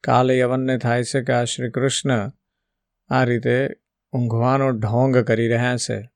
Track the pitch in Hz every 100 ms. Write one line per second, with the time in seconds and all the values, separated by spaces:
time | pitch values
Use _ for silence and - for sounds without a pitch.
0 | - 123 127 127 123 131 131 127 120 120
1 | 120 135 127 120 120 - 123 123 135 -
2 | 143 120 101 - _ _ _ _ _ _
3 | _ 127 123 120 120 123 139 - _ _
4 | _ 131 120 113 120 139 135 117 107 117
5 | 135 127 113 113 117 117 123 123 - 107
6 | 113